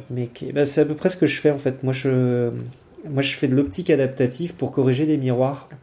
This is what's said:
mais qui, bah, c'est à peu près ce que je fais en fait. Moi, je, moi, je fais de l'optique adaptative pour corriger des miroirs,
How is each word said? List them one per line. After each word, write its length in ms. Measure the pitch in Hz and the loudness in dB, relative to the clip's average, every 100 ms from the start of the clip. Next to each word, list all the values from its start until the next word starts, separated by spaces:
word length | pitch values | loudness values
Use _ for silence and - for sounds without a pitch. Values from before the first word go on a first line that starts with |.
| 127 | -8
mais 180 | 123 117 | -6 -6
qui, 240 | - 131 | -8 -4
bah, 120 | 143 139 | 0 2
c'est 160 | 156 | 2
à 40 | 151 | 0
peu 100 | 151 | 0
près 140 | 185 | -2
ce 80 | - | 2
que 80 | 147 | 0
je 140 | 135 | 2
fais 120 | 156 | 0
en 60 | 139 | 2
fait. 260 | 131 131 | -2 -2
Moi, 100 | 131 | -2
je, 580 | 131 135 127 123 123 120 120 120 - - - 160 | -2 0 2 2 2 -2 -4 -10 -16 -20 -18 -6
moi, 140 | 135 | -2
je 140 | 139 - | -2 -2
fais 140 | 135 | 2
de 60 | 131 | 2
l'optique 340 | 139 - 175 | 0 -2 0
adaptative 640 | 151 131 131 127 143 170 - | 2 2 0 -2 -2 -8 -6
pour 160 | 127 | -4
corriger 340 | - 131 127 156 | 2 2 2 2
des 120 | 151 | 0
miroirs, 520 | 127 120 131 139 - - | 0 2 0 -2 -12 -4